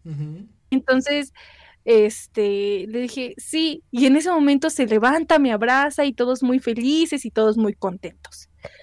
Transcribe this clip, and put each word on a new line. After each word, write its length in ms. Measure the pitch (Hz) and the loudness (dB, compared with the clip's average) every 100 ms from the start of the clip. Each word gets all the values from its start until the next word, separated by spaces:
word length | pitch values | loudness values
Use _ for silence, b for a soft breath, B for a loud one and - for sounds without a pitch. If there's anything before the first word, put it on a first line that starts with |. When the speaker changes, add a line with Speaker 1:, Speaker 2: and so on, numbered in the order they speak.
| 170 | -14
Speaker 1:
Ujú. 420 | 147 151 160 202 _ _ | -10 -10 -12 -18 _ _
Speaker 2:
Entonces, 640 | 269 - 262 262 294 277 b b b b b - | -4 0 0 0 -4 -6 b b b b b 2
este, 1000 | 226 214 220 - - 208 202 202 202 190 | 4 4 0 -8 -4 -2 0 -2 -4 -4
le 140 | 226 | -6
dije, 340 | 247 262 247 - | -6 -6 -10 -10
"Sí", 460 | - 311 320 294 - | -8 -2 -2 -4 -8
y 160 | 240 269 | 2 4
en 80 | 277 | 4
ese 140 | 320 | 2
momento 380 | 339 285 285 311 | 2 2 2 0
se 160 | - 240 | -2 0
levanta, 520 | 220 240 302 320 320 | 2 2 2 2 2
me 140 | 269 | 2
abraza, 520 | 214 233 262 285 285 285 | 2 2 2 0 0 -2
y 80 | |
todos 300 | 233 247 254 | 0 -2 0
muy 160 | 254 254 | 0 0
felices, 680 | 240 233 247 311 330 294 220 | 0 -2 0 0 0 -2 -4
y 60 | |
todos 260 | 226 220 220 | 0 2 2
muy 160 | 214 | 0
contentos. 760 | 208 190 185 180 - - - - _ B B | -2 -6 -8 -12 -18 -20 -20 -20 _ B B